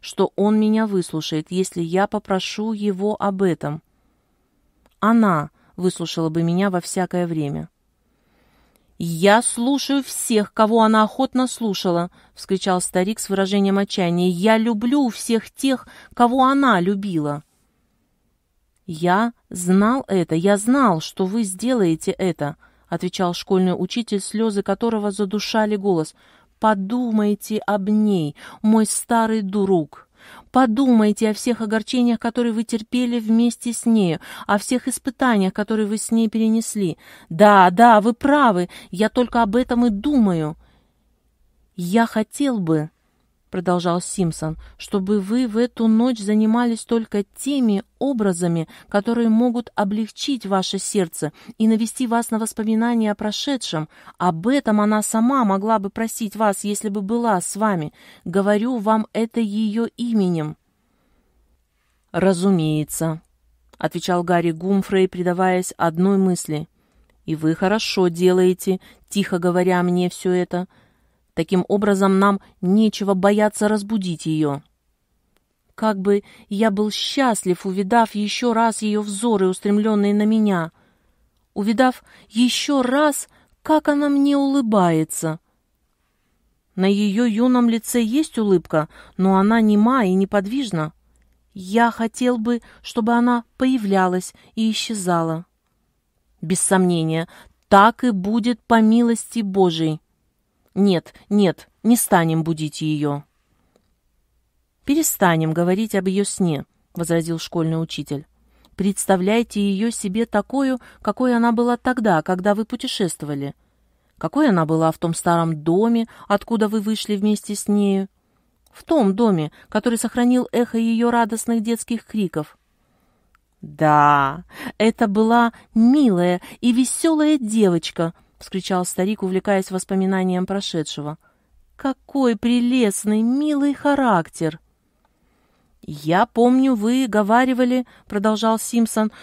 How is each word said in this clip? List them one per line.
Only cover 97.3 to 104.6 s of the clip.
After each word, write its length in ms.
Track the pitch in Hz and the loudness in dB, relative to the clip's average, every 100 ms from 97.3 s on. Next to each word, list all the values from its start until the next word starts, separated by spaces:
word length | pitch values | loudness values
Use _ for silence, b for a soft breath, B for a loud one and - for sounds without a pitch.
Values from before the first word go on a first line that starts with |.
| B B _ _ | B B _ _
так 360 | 196 214 - | 6 6 4
и 60 | 247 | -2
будет 500 | 196 190 226 226 240 | -2 -2 -2 -2 -4
по 180 | - 226 | 2 4
милости 600 | 220 226 233 233 - 233 | 6 4 2 0 -4 -6
Божией. 600 | 202 190 185 160 160 156 - _ _ _ _ _ _ - | -4 2 2 2 -2 -4 -10 _ _ _ _ _ _ 0
Нет, 380 | 202 170 - b b | 2 2 -2 b b
нет, 420 | 208 190 - - _ | 2 2 0 -10 _
не 140 | 214 240 | 2 2
станем 480 | - 185 165 160 | 4 2 2 0
будить 380 | 160 156 151 - | -2 -4 -4 -4
ее. 420 | 156 151 147 143 - _ _ _ _ _ _ _ _ _ _ _ _ _ | -4 -2 -2 -4 -8 _ _ _ _ _ _ _ _ _ _ _ _ _